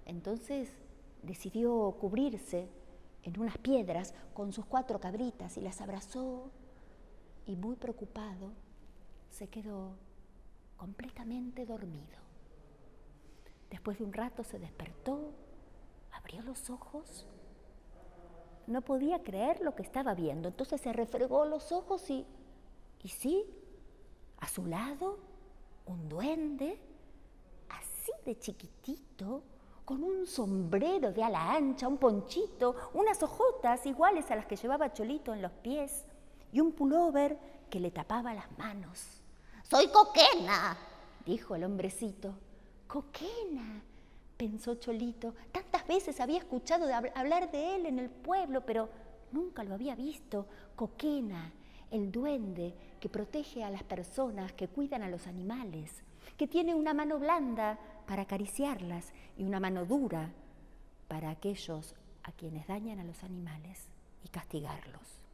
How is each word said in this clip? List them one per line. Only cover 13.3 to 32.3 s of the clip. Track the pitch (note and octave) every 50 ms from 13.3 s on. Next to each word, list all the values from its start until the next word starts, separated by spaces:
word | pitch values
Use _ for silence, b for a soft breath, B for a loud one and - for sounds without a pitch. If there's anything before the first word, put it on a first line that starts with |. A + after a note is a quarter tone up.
| B B B B B B B B
Después | G3+ F3 - G#3+ G3+ G3
de | A3+
un | G3+
rato | F#3+ - A3+ B3 - -
se | A3+ - - G3
despertó, | F3 D#3+ - - D#3+ D#3 - - - C4 C#4 D4 D4+ D4 - - - - - - - - - - - - - - - -
abrió | - - - - - F#3+
los | A3 B3+ C4 - - -
ojos. | B3 B3 - - - D4+ D#4+ - - - - - - - - - - - - - - - - - - - - - - - - - - - - - - - -
No | - A#3 C4
podía | B3 - C4+ C4 C#4 D4+ F4+ E4
creer | - - F#3+ F#3+ A3 C#4+ E4+ F4
lo | F#4 D4+ -
que | -
estaba | F#3+ - - C4+ C4+ B3+ G3
viendo. | F3 E3 D3+ C3+ D#3+ E3 F3+
Entonces | - - C4 - D#4 C4+
se | - A#3+
refregó | A#3 A#3+ A#3 A3+ - A#3+ B3 B3+ B3+ C#4 D4+
los | D4+ D4+ D4+ - -
ojos | E4+ F4+ F4+ - G4 F4+ - -
y, | C#4 B3+ - - - - - - - - - - - - - - - -
y | - F#3
sí, | - - - C4 E4+ G4 G#4+ - - - - - - - - - - - - - - - - - - -
a | - -
su | - - F3+
lado, | E3+ E3 F#3 A#3 C4+ C#4+ C#4 F4+ F#4+ G4+ G#4 - - - - - - - - - - - - -
un | - F3+ F3 D#3+ D3+
duende, | D3+ E3+ A3 C#4+ D#4+ E4 D#4 D4+ C#4+ C4 C4+ D#4 G#4 - - - - - - - - - - - - - - - - - - -
así | - - - - - - - - C#5 D#5+ -
de | C4+ A3 -
chiquitito, | - - G3 - - - - - - - C#4+ - - - - - F#3+ G3 B3 C#4+ - B B B B B B B B
con | - C4+ C4 D#4+
un | F#4 F#4+ F#4+ F#4 F4
sombrero | - - A3+ G3 G3 F#3+ F3+ E3 F#3 G3 C4 E4 F#4+ D4 C4+ G#3
de | F3+ A3 A3+
ala | A3+ G3+ D#3+ D#3+ F#3 B3+
ancha, | D#4 C#4+ C4+ B3+ - B3+ B3+
un | C#4+ C#4
ponchito, | C#4 A#3+ G#3+ G3+ G3 -